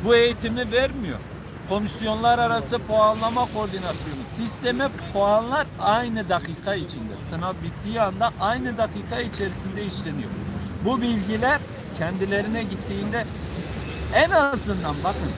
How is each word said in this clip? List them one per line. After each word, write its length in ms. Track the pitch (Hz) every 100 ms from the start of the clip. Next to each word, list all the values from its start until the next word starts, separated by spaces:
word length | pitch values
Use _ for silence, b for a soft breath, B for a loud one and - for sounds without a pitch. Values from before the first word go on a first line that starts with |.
Bu 100 | 214
eğitimi 580 | 233 240 233 233 233 240
vermiyor. 460 | 233 269 269 196 113 - - - - -
Komisyonlar 680 | 196 208 143 220 214 233 240
arası 400 | 240 233 220 240
puanlama 680 | 220 214 214 220 226 233 240
koordinasyonu. 680 | 214 214 190 180 156 - 139 127 -
Sisteme 520 | 226 - 247 247 277 196 -
puanlar 540 | 202 202 214 233 277 277 -
aynı 480 | 196 220 240 226 185
dakika 460 | 175 175 160 -
içinde. 420 | 196 151 - 208 196 -
Sınav 220 | 165 180 180
bittiği 380 | 165 - 202 226
anda 320 | 208 196 226 -
aynı 380 | 190 247 254 220
dakika 420 | 220 208 202 240
içerisinde 680 | 240 - 196 180 190 196 202
işleniyor. 440 | - 160 147 - - - - - -
Bu 180 | 190 254
bilgiler 580 | 240 226 190 220 247 285 - - - -
kendilerine 640 | 165 185 190 202 208 226
gittiğinde 600 | 214 190 - 196 202 233 214 - - - - - - - -
en 160 | 226 330
azından 640 | 359 277 262 202 190 165 147
bakın 280 | 165 196 135